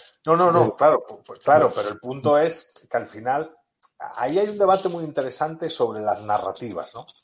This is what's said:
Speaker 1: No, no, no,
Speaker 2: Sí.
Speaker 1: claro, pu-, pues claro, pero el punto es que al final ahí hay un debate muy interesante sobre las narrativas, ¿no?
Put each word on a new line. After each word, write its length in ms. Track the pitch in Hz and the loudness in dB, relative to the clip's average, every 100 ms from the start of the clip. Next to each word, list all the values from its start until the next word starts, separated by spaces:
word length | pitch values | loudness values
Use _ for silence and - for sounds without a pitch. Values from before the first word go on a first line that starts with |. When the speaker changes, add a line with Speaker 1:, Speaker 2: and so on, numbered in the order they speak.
| - _ 156 | -20 _ 0
Speaker 1:
No, 100 | 170 | 2
no, 140 | 180 | 4
no, 140 | 170 135 | 4 2
Speaker 2:
Sí. 60 | - | 4
Speaker 1:
claro, 260 | 147 139 - | 4 4 -2
pu-, 160 | - - | -16 -18
pues 140 | - | -4
claro, 320 | - 151 135 | 4 6 6
pero 160 | 110 104 | 2 -4
el 100 | 107 | -6
punto 380 | 123 135 147 147 | -10 -4 2 4
es 360 | 160 - - - - | 2 -2 -12 -20 -6
que 80 | 123 | -6
al 100 | - | -6
final 480 | 107 120 143 160 _ _ _ _ - - - | -10 -4 -4 -4 _ _ _ _ -16 -14 -6
ahí 220 | 123 175 | -2 0
hay 80 | 208 | 0
un 80 | 208 | 2
debate 320 | 196 190 190 | 2 4 0
muy 140 | 170 | -6
interesante 680 | 160 143 131 - 156 160 160 | -6 -6 -6 -4 -6 -6 -8
sobre 320 | - 120 107 | -2 -2 -2
las 220 | 107 98 | -4 -4
narrativas, 720 | 104 104 95 - 87 82 - 117 | -2 -2 -2 -8 -10 -10 -12 -14
¿no? 100 | - - | -20 -20